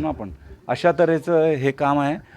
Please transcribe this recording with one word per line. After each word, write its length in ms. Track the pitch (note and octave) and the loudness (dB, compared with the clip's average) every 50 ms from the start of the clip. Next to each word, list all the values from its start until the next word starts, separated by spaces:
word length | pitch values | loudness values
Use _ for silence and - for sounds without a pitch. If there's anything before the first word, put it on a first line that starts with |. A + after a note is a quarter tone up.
ना 60 | D3+ D#3 | -4 -4
आपण, 220 | C#3 - G#2+ F#2+ E2+ - - - - - - - | -6 -8 -10 -12 -12 -16 -18 -20 -20 -16 -6 -6
अशा 240 | B2 - - F3 E3 F3 | -4 0 2 0 2 4
तऱ्हेचं 440 | E3+ E3 E3 D#3 D#3+ F3 E3+ D#3+ D#3 | 2 2 2 0 0 0 2 2 4
हे 280 | D#3+ D#3 C3 C3 C#3 | 2 2 0 0 -2
काम 280 | C3+ - D3 C#3 C#3+ D3 | -2 0 0 0 0 0
आहे. 180 | C#3+ C#3+ D3+ - - - - | 0 -2 -4 -4 -8 -18 -20